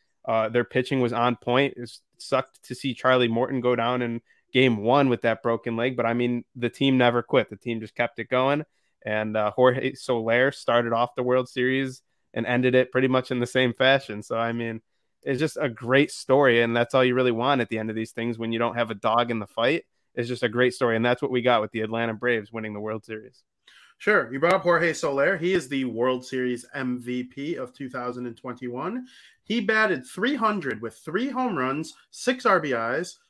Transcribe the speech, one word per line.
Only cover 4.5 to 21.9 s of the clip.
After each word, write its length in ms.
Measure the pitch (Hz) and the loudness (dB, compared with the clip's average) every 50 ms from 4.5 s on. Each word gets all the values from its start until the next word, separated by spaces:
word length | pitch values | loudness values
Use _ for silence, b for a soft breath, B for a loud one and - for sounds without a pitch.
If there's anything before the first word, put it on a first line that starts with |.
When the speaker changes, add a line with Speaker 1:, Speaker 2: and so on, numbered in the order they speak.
Speaker 1:
game 260 | - 127 131 131 117 104 | 2 4 6 6 4 2
one 300 | 101 113 127 143 143 131 | 2 4 4 4 4 4
with 140 | 120 113 | 2 2
that 220 | - 117 113 107 - | 0 0 -2 0 0
broken 340 | 120 117 113 - 123 113 113 | -2 -2 -2 -2 -4 -4 -2
leg, 180 | 117 131 131 | -2 -2 -2
but 120 | 123 117 113 | 0 -2 0
I 60 | 117 | 0
mean, 300 | 120 120 120 123 120 - _ - | 0 0 0 -2 -4 -6 _ -8
the 140 | 131 117 120 | -6 -6 -4
team 260 | - - 139 135 131 127 | -2 0 2 4 4 6
never 240 | 123 123 117 120 | 6 4 4 2
quit. 280 | 117 - - 131 110 - | 0 2 2 2 2 0
The 40 | 110 | -4
team 240 | 98 - 123 117 113 | -12 -8 -6 -6 -6
just 160 | 110 104 - | -8 -8 -4
kept 220 | - 120 117 - - | -4 -4 -4 -4 -8
it 80 | 113 - | -6 -2
going. 380 | 127 127 131 135 143 147 151 - _ _ _ _ _ _ - | 0 0 2 2 0 0 -4 -8 _ _ _ _ _ _ -8
And, 320 | - 107 107 107 107 107 110 | -4 -4 -2 -2 -2 0 0
uh, 140 | 104 104 | 0 0
Jorge 420 | - - 127 127 123 131 - 131 131 | 2 4 4 4 4 4 -2 -4 -6
Soler 580 | - - - 127 117 110 113 113 120 127 139 | -6 -4 -4 -2 -2 0 0 2 2 2 2
started 400 | 147 - - - 117 120 120 117 | 0 -2 -2 0 2 2 2 2
off 240 | 117 117 120 120 - | 0 0 0 -2 -2
the 80 | - 123 | -4 -2
World 240 | 123 127 127 127 123 | 0 0 0 0 -2
Series 540 | - 131 123 127 131 135 135 131 127 - _ _ _ _ _ _ - | -2 -2 0 0 0 -2 -2 -4 -8 -12 _ _ _ _ _ _ -8
and 120 | - 117 | -6 -2
ended 300 | 127 123 127 127 127 127 | 0 0 2 2 4 4
it 160 | 127 127 127 | 4 4 2
pretty 160 | - 127 131 131 | 2 0 2 2
much 240 | 131 131 127 - | 2 0 0 -2
in 80 | 135 123 | -2 -2
the 80 | 120 123 | -2 -2
same 260 | - 131 127 123 113 | 0 2 2 2 2
fashion. 500 | - 131 131 135 135 - - 107 104 104 | 2 2 4 4 2 0 -4 -10 -10 -8
So, 120 | - 120 | -6 -4
I 160 | 113 117 117 | -2 -2 -2
mean, 300 | 117 117 117 113 113 113 - _ _ _ _ _ _ _ - | -4 -4 -6 -6 -8 -10 -12 _ _ _ _ _ _ _ -6
it's 160 | 139 135 127 | -4 -2 -2
just 180 | 156 151 - - | -2 -2 -2 -4
a 80 | 156 135 | -6 -6
great 420 | 113 - 120 117 127 139 147 143 | -6 -6 -2 2 4 4 4 4
story, 520 | - - - - 131 139 143 131 117 117 117 | 0 -6 0 4 4 6 6 6 6 4 4
and 120 | 117 117 | 2 2
that's 180 | 120 120 - - | 0 0 2 2
all 120 | 135 127 | 2 4
you 100 | 127 123 | 4 2
really 160 | 127 127 127 | 2 2 2
want 300 | 117 113 120 135 143 131 | 0 0 0 0 0 0
at 80 | 117 - | 0 -2
the 100 | 113 110 | -4 -6
end 100 | 110 110 | -6 -4
of 60 | 107 | -6
these 160 | 110 110 107 | -6 -6 -6
things 260 | - - 113 120 117 110 | -6 -6 -4 -4 -4 -4
when 140 | 113 113 | -4 -4
you 80 | 117 113 | -2 0
don't 160 | 117 117 117 | -2 -2 0
have 160 | 120 120 113 | -2 -2 -2
a 40 | 110 | -4
dog 360 | 98 - 117 110 117 120 117 | -4 -2 0 2 2 2 0
in 80 | 117 110 | -2 -6
the 80 | 104 - | -6 -6
fight. 380 | - - 113 127 156 170 - _ _ _ _ _ - | -4 0 0 0 0 0 -4 _ _ _ _ _ -8
It's 140 | - 120 117 | -8 -6 -6
just 140 | 123 117 - | -4 -2 -2
a 60 | 120 | -2
great 240 | 107 120 127 127 123 | 2 2 2 2 2
story, 220 | - 135 120 113 | 2 0 0 2
and 100 | 113 113 | 2 2
that's 160 | 120 123 - | 2 2 0
what 100 | - 135 | -2 -2
we 100 | 127 127 | -2 0
got 200 | 117 123 120 113 | 2 2 2 2
with 100 | 107 107 | 2 -2
the 100 | - 113 | -4 -4
Atlanta 320 | 110 107 | -4 -4